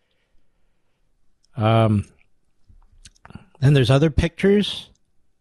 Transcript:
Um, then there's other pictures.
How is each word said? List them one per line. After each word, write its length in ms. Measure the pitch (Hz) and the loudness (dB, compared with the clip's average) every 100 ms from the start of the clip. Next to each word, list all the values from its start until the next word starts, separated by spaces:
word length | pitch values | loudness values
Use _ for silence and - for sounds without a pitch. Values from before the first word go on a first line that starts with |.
| _ _ _ _ _ _ _ _ _ _ _ _ _ _ _ - | _ _ _ _ _ _ _ _ _ _ _ _ _ _ _ -4
Um, 480 | 110 113 110 104 - _ _ _ _ _ _ - _ _ - _ - - _ - | 0 2 2 -2 -4 _ _ _ _ _ _ -20 _ _ -20 _ -20 -20 _ -4
then 140 | 135 | 0
there's 160 | 143 120 | 2 2
other 200 | 139 160 | 2 0
pictures. 800 | - - - 196 202 190 - - _ _ _ _ _ | -2 -4 -2 0 0 -2 -10 -18 _ _ _ _ _